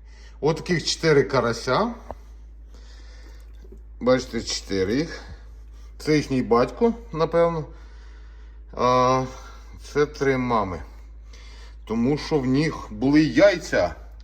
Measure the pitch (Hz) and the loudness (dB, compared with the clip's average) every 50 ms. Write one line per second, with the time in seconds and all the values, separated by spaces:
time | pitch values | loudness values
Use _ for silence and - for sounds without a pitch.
0 | - - - - - - - - - 151 160 156 - - 175 156 - - - - | -20 -20 -20 -20 -20 -18 -8 -2 0 0 0 0 0 0 0 0 0 -2 -4 0
1 | - 160 147 139 139 - - 127 117 117 113 - - 131 127 160 214 240 233 - | 4 6 6 6 6 4 4 2 2 2 0 -2 0 0 2 2 2 0 -2 -8
2 | - - - - - - - - - - - - - - - - - - - - | -12 -14 -16 -16 -16 -20 -20 -18 -18 -20 -20 -20 -20 -20 -20 -20 -20 -20 -20 -20
3 | - - - - - - - - - - - - - - - - - - - - | -18 -18 -18 -20 -20 -20 -20 -20 -20 -20 -18 -20 -20 -20 -20 -20 -20 -18 -12 -2
4 | 110 123 127 127 123 - - 117 101 - - - - - 98 95 92 95 113 139 | 2 4 4 4 2 -2 -6 -6 -6 -4 -6 -6 -6 -4 -2 0 0 0 0 0
5 | 160 160 - - - - - - - - - - - - - - - - - - | -2 -4 -6 -12 -14 -14 -16 -16 -18 -20 -20 -20 -20 -20 -18 -18 -18 -18 -16 -6
6 | - 147 156 147 139 - 135 127 113 101 117 117 131 131 - - 233 233 226 - | 0 2 2 2 2 2 0 0 2 4 4 4 4 2 2 2 2 2 2 0
7 | - - - 156 160 160 165 170 170 170 165 160 143 - - - - - - - | -6 -8 -4 -2 -2 2 4 4 4 4 2 -2 -6 -8 -12 -18 -20 -20 -20 -20
8 | - - - - - - - - - - - - - - - - 117 127 127 127 | -20 -18 -18 -18 -18 -18 -18 -18 -18 -18 -18 -20 -18 -10 -4 0 2 4 4 4
9 | 123 127 131 131 131 131 - - - - - - - - - - - - - 143 | 4 4 4 2 0 -2 -6 -12 -16 -18 -18 -18 -20 -20 -18 -18 -12 -4 0 0
10 | 147 147 - - 143 135 131 127 127 123 120 110 101 95 87 80 - - - - | 0 0 0 0 2 2 2 2 2 2 2 2 0 0 -4 -8 -10 -12 -18 -20
11 | - - - - - - - - - - - - - - - - - - 110 117 | -20 -20 -20 -20 -20 -20 -20 -20 -20 -18 -18 -18 -18 -18 -18 -14 -8 -4 -2 0
12 | 117 131 151 143 - - 160 147 127 127 131 139 160 156 - - - - 107 104 | 2 2 0 0 -2 0 0 0 2 2 2 2 2 0 -2 -6 -10 -10 -6 -2
13 | 123 135 147 151 160 139 113 127 196 202 185 170 - - - 110 90 85 - - | 2 4 6 6 6 6 6 6 6 6 6 4 -2 -2 0 2 2 0 -2 -6
14 | - - - - | -14 -18 -18 -12